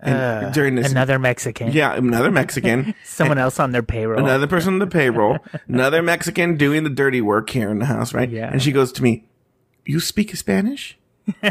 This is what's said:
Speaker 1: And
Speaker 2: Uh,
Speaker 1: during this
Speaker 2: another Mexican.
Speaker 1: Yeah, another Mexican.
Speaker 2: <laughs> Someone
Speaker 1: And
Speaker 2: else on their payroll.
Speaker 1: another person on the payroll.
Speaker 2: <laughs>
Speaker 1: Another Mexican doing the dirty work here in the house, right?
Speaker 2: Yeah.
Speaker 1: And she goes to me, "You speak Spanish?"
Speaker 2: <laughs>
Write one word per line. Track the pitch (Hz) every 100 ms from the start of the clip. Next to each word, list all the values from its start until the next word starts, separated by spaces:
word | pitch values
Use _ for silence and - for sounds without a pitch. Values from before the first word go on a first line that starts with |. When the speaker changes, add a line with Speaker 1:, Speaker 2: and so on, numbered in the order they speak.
Speaker 1:
And | - 135
Speaker 2:
Uh, | 127 110 131
Speaker 1:
during | 147 139 127
this | 135
Speaker 2:
another | 131 131 135
Mexican. | 127 123 127 - 117
Speaker 1:
Yeah, | 151 139 80
another | 123 117 127
Mexican. | 156 - 131 117 120 208 -
Speaker 2:
<laughs> | -
Someone | - 156 139
Speaker 1:
And |
Speaker 2:
else | 131 -
on | 135
their | 123
payroll. | 113 117 110 110
Speaker 1:
another | 139 135 143
person | 175 180
on | 190
the | 196
payroll. | 170 131 113 104 147 -
Speaker 2:
<laughs> | 143 -
Speaker 1:
Another | 123 135 160
Mexican | 170 170 170 165 175 156
doing | 143 151
the | 156
dirty | 135 139 127
work | 104 107 107
here | 131 104
in | 104
the | 131
house, | 110 120
right? | 120 123
Speaker 2:
Yeah. | 110 117
Speaker 1:
And | 139
she | 135
goes | 139 127
to | -
me, | 127 110 _ _ _ _ _ _ -
"You | 156
speak | - - 208 -
Spanish?" | - 190 214 285 - - _ _ - -
Speaker 2:
<laughs> | 208